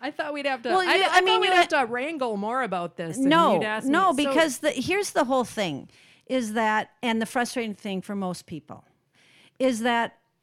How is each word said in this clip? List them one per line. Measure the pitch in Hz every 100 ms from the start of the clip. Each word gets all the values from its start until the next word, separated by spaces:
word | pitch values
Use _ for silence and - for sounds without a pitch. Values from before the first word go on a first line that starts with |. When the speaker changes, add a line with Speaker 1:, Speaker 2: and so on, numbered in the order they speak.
Speaker 1:
I | 262
thought | 285 302
we'd | 294 277
have | 262
to, | 233
Speaker 2:
Well, | 370
Speaker 1:
I, | 359 330
Speaker 2:
yeah, | 359
Speaker 1:
I | 349
Speaker 2:
I |
mean, | 370
Speaker 1:
thought | 415
we'd | 381
Speaker 2:
you |
Speaker 1:
have | 370 339
Speaker 2:
ha- | 311
Speaker 1:
to | 233
wrangle | 240 277 330 254 208
more | 208 254
about | 240 180 175 -
this. | 165 208
And | 269
Speaker 2:
No, | 320 320
Speaker 1:
you'd | 190
ask | 220 214 262
Speaker 2:
no, | 311 381
Speaker 1:
me, | 277
so | 285
Speaker 2:
because | 269 320 247
the, | 294
here's | - 226 381 392
the | 370
whole | 254 262
thing, | 226 - 190 139 - _ _ _ -
is | 262 226
that, | 214 220 214 - _
and | 247 226
the | 220
frustrating | 254 240 262 226
thing | 196 214 190
for | -
most | 202 190 175 -
people, | 156 - 95 - _ _ _ _ _ _ _
is | 262 233
that | 233 233 226 - _ _